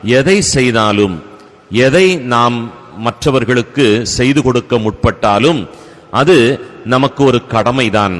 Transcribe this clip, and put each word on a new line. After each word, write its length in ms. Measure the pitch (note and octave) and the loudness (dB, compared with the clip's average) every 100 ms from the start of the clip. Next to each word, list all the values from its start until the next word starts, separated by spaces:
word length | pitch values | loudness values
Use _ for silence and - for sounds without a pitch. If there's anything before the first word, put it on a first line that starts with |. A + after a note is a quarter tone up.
எதை 340 | G#2 B2 C#3 G3+ | 0 0 2 0
செய்தாலும், 720 | E3+ C#3+ B2+ A2+ G#2+ G2+ G2+ E2 - - - - _ | 0 0 0 0 0 0 0 -2 -12 -20 -20 -20 _
எதை 360 | G#2+ C3 D#3+ F#3 F3+ | 0 2 4 2 0
நாம் 420 | B2 A#2+ A#2+ A#2+ A2+ - - E2+ | -2 0 0 -2 -8 -14 -20 -8
மற்றவர்களுக்கு 1080 | A#2 - D#3 C3 A2+ B2 A2+ C#3+ B2 G#2+ G2+ | -6 -2 -2 0 0 -2 -2 0 2 2 -2
செய்து 360 | - B2 C#3 | -2 0 0
கொடுக்க 360 | C3 A#2+ - A#2+ | 0 -2 -2 -2
முற்பட்டாலும் 840 | G#2+ - A#2 - G#2+ G2+ C3+ D#3 E2+ - - - - | -2 -2 -4 0 0 2 0 0 -6 -16 -20 -20 -6
அது 260 | A2+ D3 D#3+ A#2 C3+ - - | -2 4 4 2 -2 -10 -16
நமக்கு 400 | A2 B2+ C3+ - | -4 -2 -2 0
ஒரு 220 | C#3 A#2+ - | 2 2 -2
கடமைதான். 720 | A2+ A2 C3 A#2 G#2+ G2+ | -2 -2 -2 0 0 -2